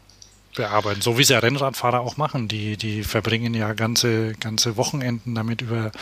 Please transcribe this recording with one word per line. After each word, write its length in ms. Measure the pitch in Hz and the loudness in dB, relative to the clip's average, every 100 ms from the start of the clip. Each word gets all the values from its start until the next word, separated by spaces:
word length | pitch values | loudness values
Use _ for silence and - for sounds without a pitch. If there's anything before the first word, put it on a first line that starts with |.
| - - - - _ - | -20 -20 -20 -20 _ -6
bearbeiten. 460 | 107 104 104 101 | 0 2 2 0
So 160 | 120 117 | 2 4
wie 40 | |
es 60 | 139 | 6
ja 100 | 117 | 6
Rennradfahrer 640 | 117 139 135 - 123 123 | 4 2 0 0 0 2
auch 160 | 123 - | 0 -2
machen. 300 | 151 135 107 | -2 -2 -2
Die, 300 | 107 107 104 | -4 -4 -4
die 260 | 110 107 | -4 -4
verbringen 520 | 104 113 110 113 117 113 | -2 0 0 0 0 0
ja 180 | 107 | -2
ganze, 600 | 107 113 117 120 113 110 | 0 0 2 2 2 0
ganze 440 | 107 110 110 123 101 | -4 -4 0 0 0
Wochenenden 560 | - 147 127 117 123 | -2 -2 -2 -4 -4
damit, 280 | 113 113 113 | -4 -2 -2
über 300 | 117 117 107 - | -2 -2 -4 -6